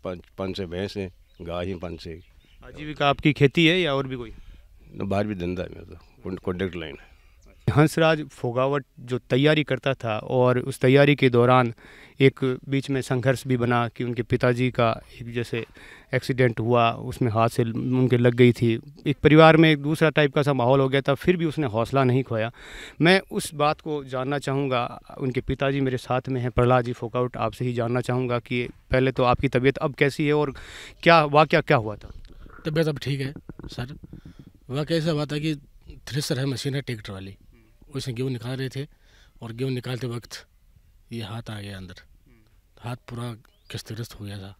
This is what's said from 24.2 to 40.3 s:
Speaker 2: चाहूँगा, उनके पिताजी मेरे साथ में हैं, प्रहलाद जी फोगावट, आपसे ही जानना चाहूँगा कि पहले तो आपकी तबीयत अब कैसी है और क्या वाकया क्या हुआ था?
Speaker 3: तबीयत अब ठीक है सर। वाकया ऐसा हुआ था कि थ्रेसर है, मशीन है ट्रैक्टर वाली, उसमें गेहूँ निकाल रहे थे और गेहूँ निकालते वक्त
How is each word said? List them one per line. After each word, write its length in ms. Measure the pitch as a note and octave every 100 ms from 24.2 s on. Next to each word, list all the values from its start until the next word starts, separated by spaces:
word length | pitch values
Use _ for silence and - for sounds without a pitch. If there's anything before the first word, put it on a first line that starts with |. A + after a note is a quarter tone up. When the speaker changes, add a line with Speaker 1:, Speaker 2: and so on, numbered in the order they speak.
| C3 C#3+
Speaker 2:
चाहूँगा, 640 | C3+ C#3 C#3+ B2+ A#2+ - _ -
उनके 240 | C#3 B2
पिताजी 400 | - C3+ C#3 C#3
मेरे 160 | C3+ B2
साथ 320 | - B2+ C3
में 120 | C3
हैं, 100 | B2
प्रहलाद 340 | B2 B2 B2+ A#2+
जी 80 |
फोगावट, 440 | B2 A#2+ B2 B2 A#2+
आपसे 280 | A2+ - B2+
ही 80 |
जानना 280 | A#2+ A#2 B2
चाहूँगा 380 | B2 B2 B2+ A#2+
कि 280 | - B2 A#2+ - _
पहले 200 | C3 C3
तो 120 | B2+
आपकी 240 | B2 A#2+ C3+
तबीयत 300 | B2 B2+ C3+
अब 160 | D#3
कैसी 340 | B2 C#3+ - D3
है 60 |
और 200 | D3+ C#3+ B2+ - - - -
क्या 200 | - E3 D3+
वाकया 360 | C#3+ D#3 E3
क्या 160 | - C#3+
हुआ 180 | G#2+ G#2
था? 160 | G#2 - - - - - -
Speaker 3:
तबीयत 220 | D#3 D#3
अब 100 | D3
ठीक 240 | B2+ C#3
है 120 | C3+ D3 - - -
सर। 300 | - B2 D#3 - - - - - _ -
वाकया 280 | C3 D3 E3
ऐसा 140 | D#3
हुआ 140 | D3+ D3
था 140 | D3
कि 160 | D#3 D3 - - - - -
थ्रेसर 320 | C3 - B2+
है, 60 | C#3
मशीन 300 | B2 C#3+ C3+
है 60 |
ट्रैक्टर 320 | C3 A#2 G#2
वाली, 220 | G2 G2 G2 - _ _ _ - C3+
उसमें 200 | C3 A2+
गेहूँ 160 | C3
निकाल 260 | B2 A2+ C3
रहे 120 | C3
थे 180 | C3 D3 _ _ _ _ -
और 100 | A2+
गेहूँ 180 | A2+ C3+
निकालते 360 | B2 B2+ B2+ B2
वक्त 380 | A#2 -